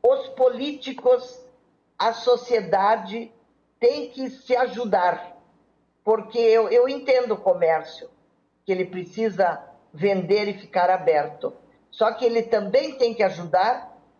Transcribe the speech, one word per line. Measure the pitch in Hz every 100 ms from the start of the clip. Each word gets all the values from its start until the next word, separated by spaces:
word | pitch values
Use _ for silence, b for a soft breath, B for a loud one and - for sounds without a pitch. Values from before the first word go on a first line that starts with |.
Os | 233 269 -
políticos, | - 254 233 285 285 - - 247 254 - - - _ _ _ _ _
a | 214
sociedade | 226 - 247 - 233 180 196 202 226 190 220 - _ _ _ _ _
tem | 240 294 -
que | - 254
se | - -
ajudar, | 247 247 196 240 190 180 - - - _ _ _ _ _ _
porque | - 220 214 240
eu, | 226 226 214
eu | 240 254
entendo | 277 277 254 247
o | 214
comércio, | 190 175 165 156 - - - _ _ _ _ _
que | -
ele | 185
precisa | 180 180 175 - 220 180 180 160 - - _
vender | 151 196 196 175 208 208
e | 196
ficar | - 185 180
aberto. | 185 165 156 - - - - _ b _
Só | - 220
que | 220
ele | 240 226
também | 226 214 196 247 311 -
tem | 240
que | 220
ajudar | 190 156 175 180 208 370 - - _